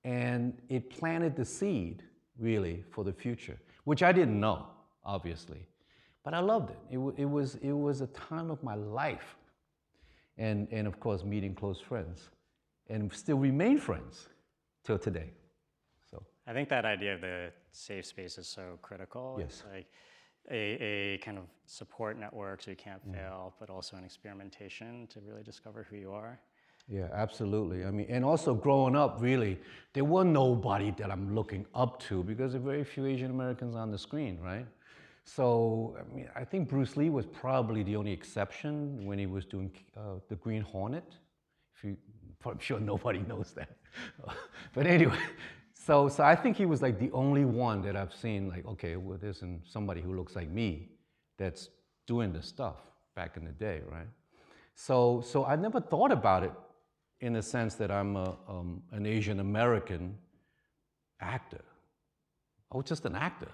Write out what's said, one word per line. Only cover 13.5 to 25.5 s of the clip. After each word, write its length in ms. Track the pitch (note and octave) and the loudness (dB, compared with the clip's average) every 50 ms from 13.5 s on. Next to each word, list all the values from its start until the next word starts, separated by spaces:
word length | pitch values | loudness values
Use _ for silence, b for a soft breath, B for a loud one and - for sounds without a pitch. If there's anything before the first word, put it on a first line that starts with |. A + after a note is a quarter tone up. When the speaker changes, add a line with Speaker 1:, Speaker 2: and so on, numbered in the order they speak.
| C3 C#3+ F3+ A#3 C#4+ D4 | 4 4 6 6 4 4
Speaker 1:
friends 500 | - - F#2 C#2+ B1 A#1 - - - - - _ _ _ _ _ _ _ _ _ _ | 2 -2 -4 -4 -6 -12 -16 -20 -20 -20 -20 _ _ _ _ _ _ _ _ _ _
till 140 | - A2 G2 | -2 -2 0
today. 340 | - - F2 E2 D#2+ - - - _ _ _ _ _ _ _ _ _ _ _ _ _ _ | 0 -2 -4 -4 -8 -10 -14 -20 _ _ _ _ _ _ _ _ _ _ _ _ _ _
So. 120 | - - G2 _ _ _ _ | -18 -18 -18 _ _ _ _
Speaker 2:
I 60 | B2 | -6
think 160 | A2+ C3 C#3+ C#3+ | -2 -2 0 2
that 160 | C#3+ B2 A2+ | 2 2 2
idea 300 | A2 G#2 F#2 G2+ G2+ G2 | 2 0 0 0 -2 -2
of 60 | F2 | -2
the 300 | F2 F#2 F2+ F2+ F2 E2+ E2 _ _ _ | -4 -6 -6 -6 -8 -10 -12 _ _ _
safe 340 | _ - - - G#2 F#2+ F2 | _ -18 -14 -10 -10 -10 -10
space 320 | - - - F#2 F2 - - | -10 -12 -14 -12 -12 -12 -14
is 80 | E2+ - | -12 -14
so 300 | - G#2 F#2 F2+ F2 E2+ | -12 -12 -12 -14 -14 -16
critical. 540 | - - G#2 F#2 F#2+ - - B2 B2+ C3 C3 A2+ | -16 -16 -14 -14 -14 -14 -12 -12 -10 -10 -8 -8
Speaker 1:
Yes. 100 | E2+ C#2+ | -10 -10
Speaker 2:
It's 160 | - - - G#2 | -12 -16 -18 -16
like 140 | G2 F#2+ F#2 _ b b b b b b b b b b _ - | -16 -16 -16 _ b b b b b b b b b b _ -6
a, 40 | C3 | -4
a 600 | A2+ G#2+ G2+ A2 - B2 G#2 G#2 G2+ G2 G2+ G2 F#2+ | -4 -2 -2 -4 -4 -4 -4 -2 -2 -2 -4 -4 -6
kind 200 | - A2+ G#2 G2 | -8 -10 -12 -12
of 60 | F2+ E2 _ _ _ | -14 -16 _ _ _
support 520 | - - - A2 _ - - A2+ G#2+ A2 G#2+ | -20 -18 -18 -18 _ -10 -8 -6 -6 -6 -8
network 440 | G#2 G#2 - A2 G2+ G2 G2 F#2+ | -12 -12 -12 -10 -10 -10 -10 -12
so 80 | - - | -12 -14
you 60 | F#2+ | -14
can't 300 | - - G#2 F#2+ F#2+ - G2+ | -14 -14 -16 -16 -14 -12 -12
Speaker 1:
Mm. 60 | F#2 | -10
Speaker 2:
fail, 400 | G2 F#2+ F#2+ F#2+ F#2 F#2 F#2 F#2 _ | -10 -10 -10 -10 -10 -12 -14 -14 _
but 100 | A2 G2 | -16 -14
also 280 | F#2+ F#2+ F2+ - - | -12 -12 -12 -12 -14
an 80 | F#2+ F#2 | -16 -16
experimentation 1000 | F2+ - - _ G#2+ G2 G2 G2 G2 - - G#2 F#2+ - - A2 A#2 A#2+ B2 A#2 G#2+ | -18 -20 -18 _ -18 -16 -16 -16 -18 -16 -16 -16 -14 -14 -14 -14 -14 -14 -16 -16 -18
to 120 | - A2 | -18 -18
really 220 | G2+ G#2 G#2+ G#2+ | -16 -16 -16 -16
discover 440 | G#2+ A2 | -16 -18